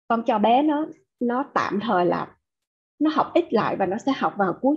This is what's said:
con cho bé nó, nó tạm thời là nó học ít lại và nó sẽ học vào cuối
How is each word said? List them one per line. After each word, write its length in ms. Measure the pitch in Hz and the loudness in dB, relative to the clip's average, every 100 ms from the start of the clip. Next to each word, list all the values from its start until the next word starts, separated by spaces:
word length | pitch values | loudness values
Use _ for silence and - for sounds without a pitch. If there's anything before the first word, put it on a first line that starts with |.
| - | -2
con 140 | 233 226 | -2 0
cho 120 | 220 | 2
bé 240 | 214 254 | 4 4
nó, 240 | 302 294 320 - _ - | 2 0 -4 -10 _ -6
nó 240 | 240 247 285 | -2 -2 -2
tạm 260 | 160 110 196 | -2 -2 -2
thời 240 | 226 180 180 | 0 0 2
là 300 | - - _ _ _ _ _ _ - | -2 -6 _ _ _ _ _ _ -2
nó 120 | 311 | -2
học 120 | 311 - | 0 0
ít 180 | 330 330 | 0 0
lại 240 | 226 131 160 | 0 0 0
và 100 | 180 | -2
nó 100 | 214 - | -2 -2
sẽ 60 | 269 | -2
học 180 | - 202 | -2 0
vào 160 | 190 160 | -2 0
cuối 160 | 262 | 0